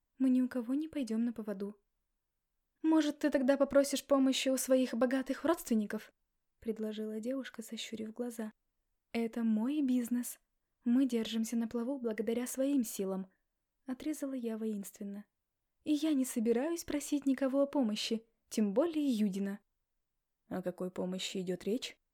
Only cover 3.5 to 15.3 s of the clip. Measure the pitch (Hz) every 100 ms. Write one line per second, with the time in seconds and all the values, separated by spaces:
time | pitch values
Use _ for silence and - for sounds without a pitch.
3.5 | 277 277 277 277 269 - 277 269 254 269
4.5 | 254 254 262 247 233 247 269 254 262 285
5.5 | 339 - 220 208 214 - _ _ _ _
6.5 | _ 226 214 214 214 214 220 233 269 240
7.5 | - 220 220 - 214 214 220 240 226 220
8.5 | - _ _ _ _ _ 233 226 233 226
9.5 | 214 247 302 262 254 233 247 240 - _
10.5 | _ _ _ 240 247 269 233 214 226 226
11.5 | 233 226 233 233 277 233 214 214 233 247
12.5 | 262 269 285 220 - 190 190 190 _ _
13.5 | _ _ _ - 254 302 294 277 262 233
14.5 | 220 220 208 196 - 202 202 -